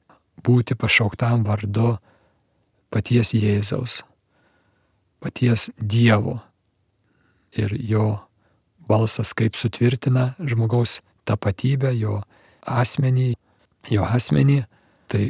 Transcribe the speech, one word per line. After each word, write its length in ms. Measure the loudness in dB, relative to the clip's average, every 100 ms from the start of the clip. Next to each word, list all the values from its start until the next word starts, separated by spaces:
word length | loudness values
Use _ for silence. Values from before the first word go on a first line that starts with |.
| _ _ _ -6 2
būti 320 | 2 2 -4
pašauktam 680 | 0 0 0 0 0 0 0
vardu 500 | -2 -2 0 0 0 -6 _ _ _ _ _ _ _ _
paties 400 | -4 2 2 2
Jėzaus, 680 | 2 2 0 0 -4 -6 -8 -12 _ _ _ _ _ _ _ _ _ _ _
paties 520 | -12 -2 0 2 -2 -6
Dievo. 640 | -2 2 4 4 0 -6 -14 _ _ _ _ _ _ _ _ _ _ -6
Ir 160 | -4
jo 460 | -4 -2 0 0 -2 -10 _ _ _ _ _ 0
balsas 460 | 2 2 -2 -4
kaip 240 | -2 -2 -2
sutvirtina 760 | -4 0 0 0 0 0 0 -4
žmogaus 640 | -4 0 0 0 0 -4 -10 _ -6
tapatybę, 640 | -4 -2 -2 0 0 0 -2
jo 240 | -2 -4 -8 _ _ _
asmenį, 720 | -6 -2 0 0 0 2 0 -2 _ _ _ _ -2
jo 160 | 0 2
asmenį. 580 | 0 2 2 4 2 -2 _ _ _ -6
Tai 140 | -2